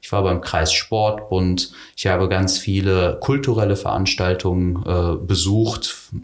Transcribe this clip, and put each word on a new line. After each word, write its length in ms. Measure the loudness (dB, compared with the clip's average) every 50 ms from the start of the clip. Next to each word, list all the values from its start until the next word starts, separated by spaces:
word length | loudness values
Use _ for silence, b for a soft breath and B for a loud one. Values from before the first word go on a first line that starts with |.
Ich 100 | B -4 -2
war 100 | 0 2
beim 180 | 2 0 0
Kreissportbund. 1300 | -2 -2 -2 0 0 0 0 -2 -2 -2 0 0 2 0 0 -2 -4 -2 0 2 2 2 2 0 -2 -6 B B B B B
Ich 120 | B 0
habe 200 | 0 2 2 2 2
ganz 260 | 2 2 0 0 0
viele 640 | -2 -2 -2 0 0 2 2 4 4 2 2 0 -2
kulturelle 560 | -2 0 0 0 2 0 0 2 2 2 0
Veranstaltungen, 1080 | 0 0 -2 -2 0 0 0 0 0 0 0 0 0 0 0 0 2 2 0 0 -2 -2
äh, 300 | -2 0 0 2 0 0 -2 -2
besucht. 720 | -2 0 0 2 2 2 2 2 0 0 -4 -6 -8 -8 -10 -14 -12 -12 -12